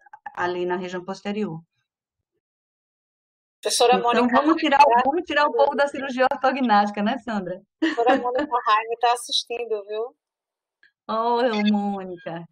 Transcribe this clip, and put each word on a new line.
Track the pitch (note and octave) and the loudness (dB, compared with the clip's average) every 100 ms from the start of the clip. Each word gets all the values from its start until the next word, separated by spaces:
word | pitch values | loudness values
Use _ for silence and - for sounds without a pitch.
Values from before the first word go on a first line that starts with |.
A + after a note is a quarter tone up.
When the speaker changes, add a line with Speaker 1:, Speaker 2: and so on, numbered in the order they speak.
| _ - - | _ -20 -14
Speaker 1:
ali | - F3+ F3+ F3+ | -6 -4 -2 -2
na | F3+ | -4
região | F3+ F#3 | -6 -8
posterior. | F3+ F#3+ G3+ G#3 F#3 D#3+ - _ _ _ _ _ _ _ _ _ _ _ _ _ _ _ _ _ _ _ | -10 -8 -6 -4 -6 -8 -16 _ _ _ _ _ _ _ _ _ _ _ _ _ _ _ _ _ _ _
Speaker 2:
Professora | G#3 - A#3+ | -2 4 4
Speaker 1:
Então, | B3 A#3+ | 4 2
Speaker 2:
Mônica | A#3 A#3+ B3+ | 2 4 4
Speaker 1:
vamos | D4+ E4 | 4 2
tirar, | D4+ C#4 | 2 4
Speaker 2:
Raime | C#4+ A#3 | 4 4
Speaker 1:
vamos | C4 E4+ | 2 -2
tirar | E4+ D4 D4 | -2 0 0
o | |
povo | A#3+ C#4+ | 2 2
da | B3+ C#4+ | 2 -2
cirurgia | C#4+ C#4 B3 C4 | -2 -6 0 0
ortognática, | C4+ C4+ C#4 B3 G#3 G#3 G#3 | 0 -2 0 2 4 2 0
né, | G#3 C4 | -2 -2
Sandra? | A#3+ G#3 F3+ F#3 _ - | -6 -6 -6 -10 _ -4
Speaker 2:
Professora | D#4+ A#3+ A#3 C4 | -2 0 2 2
Mônica | B3 B3+ D4 B3 A#3 | 0 -4 -2 -2 0
Raime | G#3+ A3+ A#3 | 0 0 0
tá | A#3+ | 0
assistindo, | B3 - - - A#3+ A#3 G#3+ G3 | 0 -2 -6 -6 -8 -6 -8 -6
viu? | G#3+ B3 C#4+ _ _ _ _ _ _ _ _ - | -8 -8 -12 _ _ _ _ _ _ _ _ -6
Speaker 1:
Ô, | A3 A#3 A#3+ B3 G#3+ G#3 | -2 0 2 2 2 2
Mônica, | G3+ G3+ G3 F#3 F3 E3+ E3 E3+ | 2 0 -6 -8 -12 -10 -12 -12